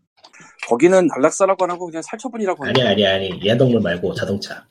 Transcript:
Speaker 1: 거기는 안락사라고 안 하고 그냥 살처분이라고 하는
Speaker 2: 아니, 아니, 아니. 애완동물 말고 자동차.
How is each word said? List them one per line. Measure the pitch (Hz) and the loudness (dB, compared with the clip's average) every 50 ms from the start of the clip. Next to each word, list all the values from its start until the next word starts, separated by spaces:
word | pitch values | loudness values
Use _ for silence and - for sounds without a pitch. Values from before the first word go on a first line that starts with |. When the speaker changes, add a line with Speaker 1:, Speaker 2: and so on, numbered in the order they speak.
| _ _ _ _ _ - _ - - - _ - - | _ _ _ _ _ -20 _ -20 -20 -20 _ -16 -4
Speaker 1:
거기는 | - 117 120 156 180 190 185 175 143 | -2 0 4 4 6 6 6 4 2
안락사라고 | - 127 135 160 - - 196 190 190 - 185 | 0 2 0 0 2 2 0 0 2 0 0
안 | 175 | -2
하고 | 180 170 180 | -2 -6 -8
그냥 | 165 156 165 156 | -10 -10 -10 -10
살처분이라고 | - 233 220 - 247 233 220 208 185 175 - 135 | -10 -12 -12 -12 -10 -6 -4 -4 -4 -4 -4 -4
하는 | 123 123 131 123 | 0 0 2 2
Speaker 2:
아니, | - 101 104 101 | 2 2 2 2
아니, | 95 95 98 98 92 | 2 2 0 -2 -4
아니. | 87 - 92 | -6 -4 0
애완동물 | 101 120 123 131 123 117 110 | 0 2 4 4 4 4 2
말고 | 95 85 87 87 98 90 82 | 0 0 -2 -2 -4 -4 -4
자동차. | - - 92 98 101 - - - - - _ | -4 -4 -4 -4 -6 -6 -10 -14 -16 -18 _